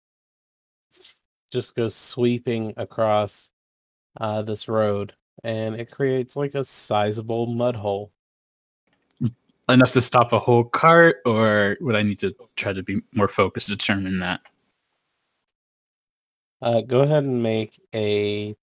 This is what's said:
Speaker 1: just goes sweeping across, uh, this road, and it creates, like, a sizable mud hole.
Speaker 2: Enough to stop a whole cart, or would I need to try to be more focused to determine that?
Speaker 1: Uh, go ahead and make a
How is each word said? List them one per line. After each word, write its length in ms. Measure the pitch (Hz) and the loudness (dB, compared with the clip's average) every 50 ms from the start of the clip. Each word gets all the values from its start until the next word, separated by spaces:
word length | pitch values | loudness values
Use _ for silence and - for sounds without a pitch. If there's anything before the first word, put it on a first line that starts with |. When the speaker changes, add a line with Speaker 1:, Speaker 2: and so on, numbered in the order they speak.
| _ _ _ _ _ _ _ _ _ _ _ _ _ _ _ _ _ _ _ - - - - _ _ _ _ _ _ - | _ _ _ _ _ _ _ _ _ _ _ _ _ _ _ _ _ _ _ -20 -20 -20 -20 _ _ _ _ _ _ -8
Speaker 1:
just 220 | - 123 - - - | -6 -6 -6 -6 -4
goes 180 | 123 117 107 - | -4 -4 -4 -4
sweeping 760 | - - - - 123 123 123 123 120 - 127 117 113 110 107 101 123 | -8 -10 -10 -4 -2 0 0 0 -2 -4 -4 -4 -4 -6 -8 -8 -10
across, 720 | 107 - - - 113 107 104 107 104 101 - - - _ _ _ _ _ _ _ _ _ _ _ _ _ - - | -12 -8 -2 -2 0 2 2 2 0 -2 -8 -16 -20 _ _ _ _ _ _ _ _ _ _ _ _ _ -12 -8
uh, 200 | 113 107 107 107 | -6 -4 -4 -4
this 260 | 104 113 107 - - - | -4 -6 -8 -8 -6 -2
road, 460 | 113 110 107 104 101 101 101 101 - _ _ _ _ - - | 0 0 2 2 0 -2 -4 -8 -12 _ _ _ _ -12 -8
and 320 | 117 110 110 110 110 110 | -6 -6 -4 -6 -6 -6
it 140 | 117 120 - | -8 -12 -12
creates, 440 | - - 139 131 131 127 123 - - | -6 -4 -2 0 0 -2 -4 -6 -6
like, 200 | 143 143 139 - | -6 -6 -6 -4
a 100 | 139 127 | -6 -8
sizable 840 | - - - - - 107 104 104 107 104 113 110 113 113 117 117 | -6 -8 -12 -6 -2 0 0 0 0 -2 -6 -6 -6 -4 -4 -2
mud 300 | 120 117 117 120 123 120 | -4 -2 -2 -2 -2 -2
hole. 340 | 107 101 104 98 101 104 104 _ _ _ _ _ _ _ _ _ _ _ _ _ _ _ _ _ _ _ _ - - - 113 - _ _ _ _ _ - - | -4 -4 -4 -4 -4 -8 -12 _ _ _ _ _ _ _ _ _ _ _ _ _ _ _ _ _ _ _ _ -10 -6 -6 -6 -6 _ _ _ _ _ 0 4
Speaker 2:
Enough 240 | 127 127 127 117 | 6 6 6 6
to 80 | - 127 | 4 2
stop 320 | 117 - - 123 120 120 | 2 4 4 2 2 4
a 60 | 117 104 | 2 0
whole 260 | - 127 120 117 117 | 2 4 4 4 2
cart, 540 | 120 - - - 165 165 170 170 165 - - - | 0 -2 2 4 6 8 8 8 6 4 2 -2
or 500 | 123 110 110 113 107 104 104 101 98 101 - | 0 2 2 2 4 4 2 2 0 -2 -4
would 120 | 180 127 110 | -2 0 0
I 80 | 107 | 2
need 160 | 107 104 98 - | 0 0 -2 -2
to 120 | 104 95 - _ - _ - | -4 -6 -6 _ -20 _ -12
try 160 | - - 104 | -8 -6 -6
to 100 | 95 95 | -6 -6
be 200 | 90 - 98 - - _ | -6 -6 -6 -6 -6 _
more 160 | - 104 101 98 | 0 0 0 0
focused 380 | - - 98 92 - 98 - | 2 0 0 0 0 -4 -4
to 100 | - 101 | -4 -4
determine 420 | 104 - - 101 98 95 92 95 92 | -4 -2 -2 -2 -2 -2 -4 -4 -4
that? 200 | 90 90 90 - _ - _ _ _ _ _ _ _ _ _ _ _ _ _ _ _ _ _ _ _ _ _ _ _ _ _ _ _ _ _ _ _ _ _ _ _ _ _ _ _ _ _ - | -4 -4 -6 -6 _ -20 _ _ _ _ _ _ _ _ _ _ _ _ _ _ _ _ _ _ _ _ _ _ _ _ _ _ _ _ _ _ _ _ _ _ _ _ _ _ _ _ _ -6
Speaker 1:
Uh, 180 | 127 120 117 117 | -2 0 0 0
go 200 | 110 123 123 127 | 0 2 2 4
ahead 220 | 143 147 151 151 139 | 4 4 2 0 0
and 180 | 135 127 120 | 0 -2 -2
make 360 | 117 113 110 110 107 - _ _ _ - - | 0 0 -2 -2 -4 -6 _ _ _ -10 -6
a 600 | 110 107 104 104 104 104 104 104 104 104 104 107 _ | -4 -2 0 0 0 0 -2 -4 -4 -6 -8 -12 _